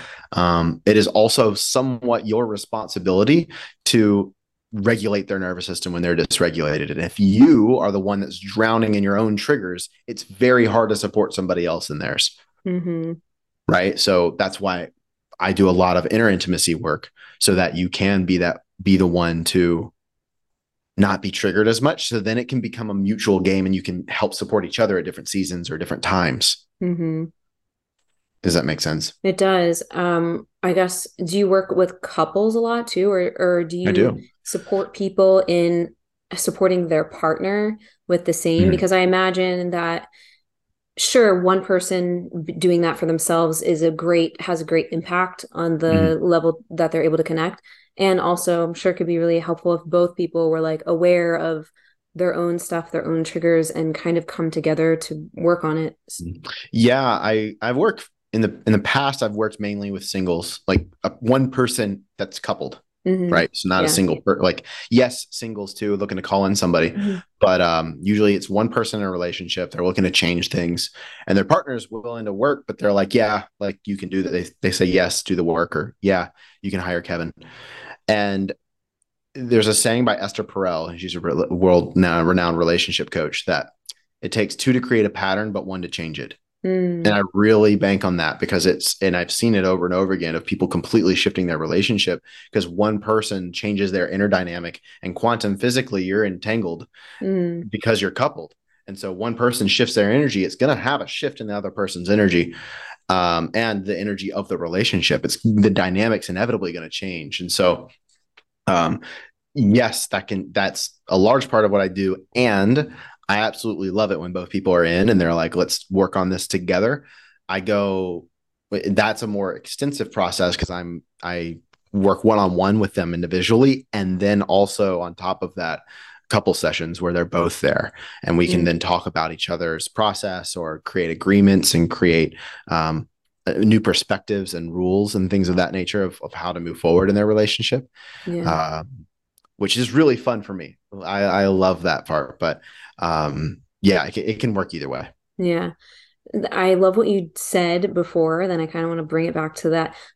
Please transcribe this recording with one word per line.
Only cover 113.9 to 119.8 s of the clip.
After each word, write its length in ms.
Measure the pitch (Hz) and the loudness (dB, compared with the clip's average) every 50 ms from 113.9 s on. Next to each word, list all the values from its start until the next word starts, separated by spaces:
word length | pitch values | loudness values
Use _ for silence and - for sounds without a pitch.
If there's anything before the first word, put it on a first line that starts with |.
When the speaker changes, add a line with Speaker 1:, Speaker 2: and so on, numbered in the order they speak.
| 92 104 110 95 | 0 0 0 0
Speaker 1:
it 80 | 95 78 | 0 -4
when 140 | 82 90 90 | -6 -8 -8
both 160 | 92 90 - | -8 -8 -6
people 240 | - 98 95 92 90 | -6 -2 0 2 4
are 80 | 87 85 | 4 4
in 240 | 82 85 90 98 110 | 4 4 2 4 4
and 100 | 110 92 | 4 4
they're 140 | 87 82 85 | 4 2 2
like, 220 | 85 82 82 - | 0 0 -2 0
"Let's 340 | 87 85 - - - - - | 0 0 0 -2 -8 -6 -2
work 260 | 95 95 95 92 - | 0 2 2 2 2
on 140 | 95 92 92 | -2 -2 -2
this 180 | 95 92 - | -2 -4 -6
together." 580 | - - 95 90 87 92 92 104 117 143 - - _ - - - _ _ _ _ - | -4 -4 -4 -2 0 0 2 2 0 -2 -4 -8 _ -20 -20 -20 _ _ _ _ -8
I 100 | 92 98 | -6 -6
go, 680 | 92 110 104 101 101 101 95 95 92 90 87 82 - _ _ _ _ _ _ _ _ - | -2 -2 -2 0 0 -2 -2 -4 -4 -6 -8 -10 -12 _ _ _ _ _ _ _ _ -8
that's 520 | 104 92 - 98 98 107 104 110 107 - 117 | -6 -4 -2 -2 0 0 0 0 0 -4 -6
a 40 | |
more 280 | 107 104 101 98 92 - | -6 -6 -4 -4 -4 -6
extensive 560 | - - - - - | -8 -12 -14 -8 -6